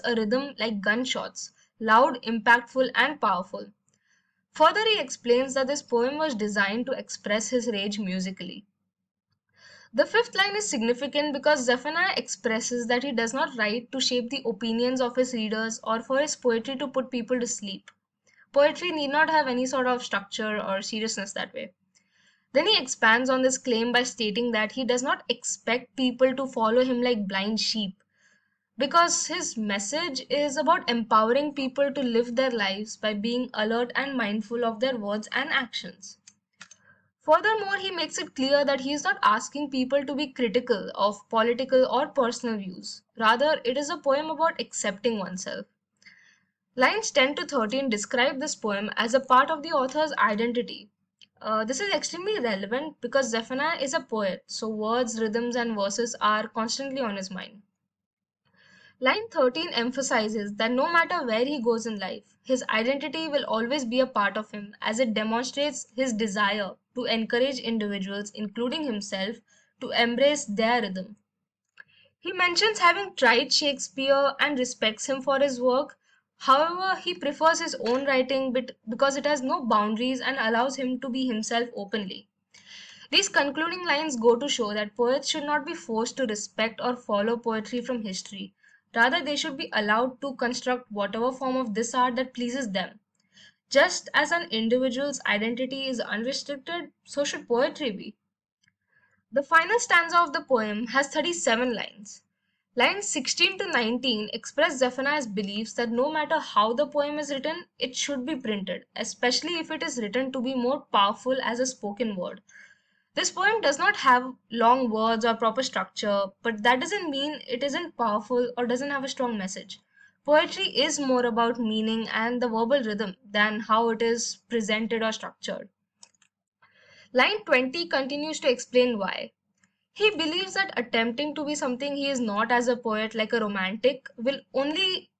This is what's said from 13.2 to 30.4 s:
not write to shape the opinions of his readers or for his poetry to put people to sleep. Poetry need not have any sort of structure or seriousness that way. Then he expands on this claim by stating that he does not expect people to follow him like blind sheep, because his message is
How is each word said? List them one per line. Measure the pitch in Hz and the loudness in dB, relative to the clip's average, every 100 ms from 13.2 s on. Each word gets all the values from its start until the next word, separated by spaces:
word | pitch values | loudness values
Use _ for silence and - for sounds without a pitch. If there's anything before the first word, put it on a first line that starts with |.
| 233 | -2
not | 269 320 262 | 0 -2 -2
write | 214 226 233 | -2 -2 -6
to | 269 | -2
shape | 254 247 233 | 0 0 -2
the | 269 | -4
opinions | 233 196 233 226 247 254 | -4 -4 -2 0 0 2
of | 247 247 | 0 2
his | 254 | 0
readers | 247 214 220 226 220 | 0 -2 -2 -2 -4
or | - 226 | -4 -4
for | 240 269 | 0 0
his | 294 - | 0 0
poetry | 247 226 226 269 | 0 0 0 -6
to | 285 | -4
put | 262 254 | -4 -4
people | 247 226 254 | -4 -2 -2
to | 233 | -2
sleep. | - 202 190 - - _ _ _ _ _ | -6 -8 -12 -16 -20 _ _ _ _ _
Poetry | 277 294 294 359 | 4 4 4 -4
need | 320 285 | -2 0
not | 285 311 | 2 4
have | 320 269 | 4 2
any | 247 262 | 0 0
sort | 269 254 | 0 2
of | 247 | 0
structure | - 196 196 - 214 208 | 0 -6 -4 -6 -4 -4
or | 196 196 | -2 -4
seriousness | 202 220 220 220 196 | -4 -4 -4 -4 -6
that | - - | -8 -8
way. | - - _ _ _ _ _ _ _ _ | -8 -12 _ _ _ _ _ _ _ _
Then | 262 330 | 2 4
he | 415 | 2
expands | 262 - 226 233 262 | 0 2 4 6 4
on | 262 | 4
this | 262 262 | 2 2
claim | - 226 233 | 0 0 2
by | 247 | 2
stating | 254 - 214 208 240 | 0 -2 -2 0 0
that | 220 214 | 0 -2
he | 233 | -2
does | 247 247 | 0 0
not | 269 349 - | 0 -2 -4
expect | 233 - - - 240 254 - | -6 -6 -6 -2 -2 -4 -2
people | 254 247 262 254 | -2 4 2 2
to | 262 | -4
follow | 254 220 240 | 0 2 4
him | 254 247 | 4 2
like | 247 233 196 | 0 0 -2
blind | 196 196 220 | -2 -2 -2
sheep, | - 220 196 - _ _ _ _ _ _ _ - | -2 -2 -4 -8 _ _ _ _ _ _ _ -4
because | 269 339 339 - - | 2 6 6 4 -2
his | 339 330 - | -4 -6 -4
message | 208 202 - 302 349 262 - | -2 -2 -2 -4 -4 -6 -4
is | 285 | -2